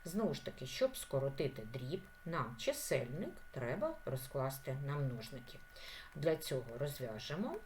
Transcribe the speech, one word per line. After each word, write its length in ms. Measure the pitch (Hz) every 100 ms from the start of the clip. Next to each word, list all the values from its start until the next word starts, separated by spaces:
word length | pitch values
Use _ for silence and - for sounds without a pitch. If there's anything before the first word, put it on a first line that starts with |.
Знову 300 | 170 190 202
ж 100 | 139
таки, 220 | - - 131
щоб 300 | - 262 -
скоротити 680 | - 139 135 139 143 -
дріб, 400 | 107 127 127 185 - -
нам 320 | 165 165 - -
чисельник 800 | - 285 - 139 120 147 262 - -
треба 440 | - 120 170 311 320
розкласти 720 | - 131 - 139 135 - - 135 139
на 100 | 147
множники. 640 | 135 120 - - - - - - - - -
Для 220 | 147 156 160
цього 420 | - 135 113 120
розв'яжемо 800 | 143 139 123 110 - 151 254 415